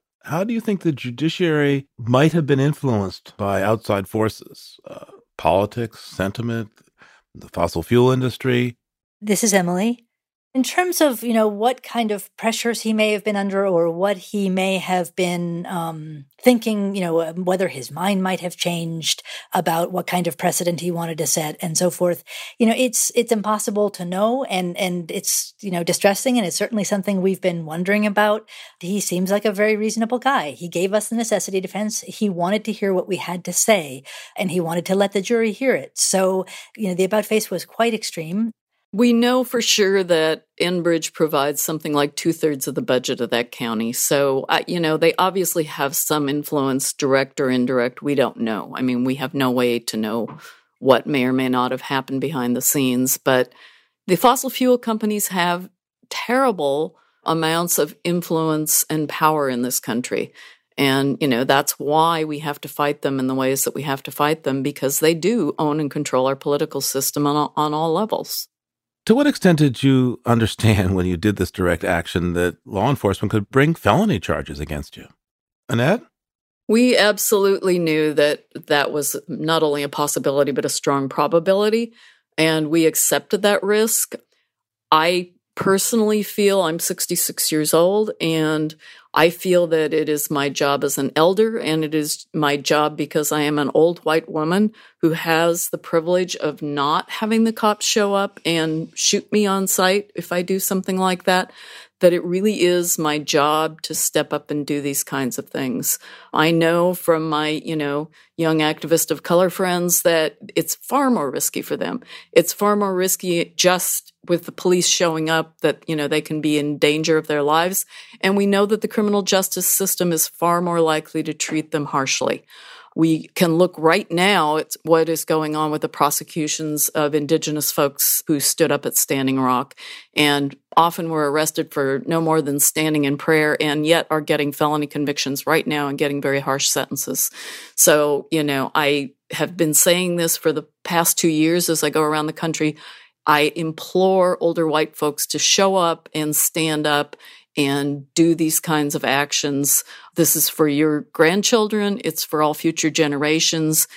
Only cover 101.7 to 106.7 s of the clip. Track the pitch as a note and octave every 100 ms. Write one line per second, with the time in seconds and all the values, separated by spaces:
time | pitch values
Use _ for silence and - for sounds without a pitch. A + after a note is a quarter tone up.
101.7 | - - - F3+ F3 F3 F3+ G#3 G3+ F3
102.7 | F3 E3+ - D#3 D3+ C#3+ D#3+ D3+ D#3 D#3+
103.7 | D#3 - D#3+ - D#3+ D3+ D3 - D3+ C#3
104.7 | D3 C#3+ C#3 - C3+ C3 A#2+ - - C3+
105.7 | - - - - - - - D#3 E3 E3